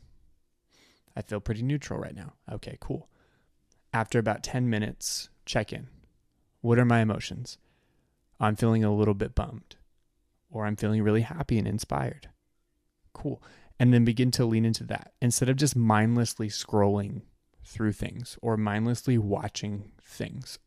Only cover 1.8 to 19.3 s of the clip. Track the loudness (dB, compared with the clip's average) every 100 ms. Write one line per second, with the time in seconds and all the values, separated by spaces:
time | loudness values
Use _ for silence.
1.8 | -6 -8 -8 -12 -16 _ -14 -12 -12 -14
2.8 | -10 -10 -10 _ _ _ _ _ _ _
3.8 | -6 -4 0 0 0 -2 -4 -2 0 0
4.8 | -4 -6 -8 -8 -12 _ -6 -4 -4 -10
5.8 | -14 -20 _ _ _ _ _ -6 2 4
6.8 | 6 4 2 -2 -6 -12 -14 -16 _ _
7.8 | _ _ _ _ _ -2 -2 2 2 4
8.8 | 2 4 2 2 -2 -2 -4 -10 _ -20
9.8 | _ _ _ _ _ _ _ -4 -4 0
10.8 | 0 2 4 2 0 -4 -2 0 0 -4
11.8 | -4 -4 -4 -8 -18 _ _ _ _ _
12.8 | _ _ _ -10 -10 -10 -14 -20 -14 2
13.8 | 6 6 6 4 2 2 2 2 2 -2
14.8 | -6 -10 -10 -2 -2 0 0 2 2 2
15.8 | 4 4 4 2 0 -2 -6 -6 0 4
16.8 | 4 2 -2 -8 -14 _ _ _ -16 -2
17.8 | -2 -2 -6 -8 -14 -6 -2 0 0 0
18.8 | 0 -2 2 2 2